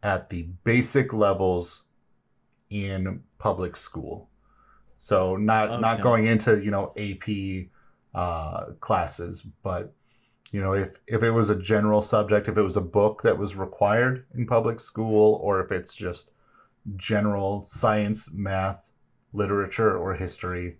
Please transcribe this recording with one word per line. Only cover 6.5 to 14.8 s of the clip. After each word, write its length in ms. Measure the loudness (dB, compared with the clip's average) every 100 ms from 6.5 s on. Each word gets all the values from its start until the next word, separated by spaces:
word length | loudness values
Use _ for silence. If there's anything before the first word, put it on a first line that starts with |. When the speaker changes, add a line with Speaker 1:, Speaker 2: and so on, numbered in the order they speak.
| 4
Speaker 1:
you 80 | 4
know, 220 | -2 -2 -6
A 160 | -8 -8
P, 540 | -6 -6 -4 -6 -8 _ _ _ _
uh, 580 | -6 -4 -4 -6 -8 -10 -14
classes, 600 | -2 -2 -2 -6 -12 -12 -16 -12
but, 300 | -6 -6 -8 _ _ _ _ _ _
you 80 | -4
know, 140 | 0
if, 260 | 0 -2 -8 -4
if 160 | 0
it 80 | 2
was 180 | 2 2
a 60 | 0
general 460 | 2 2 4 2
subject, 480 | 4 0 4 2 2
if 80 | 0
it 40 |
was 140 | 2 0
a 60 |
book 400 | 0 2 2 2
that 160 | 0 0
was 180 | -2 -6
required 720 | -10 0 2 4 2 -2 -8 -8
in 100 | 0
public 360 | 2 0 -4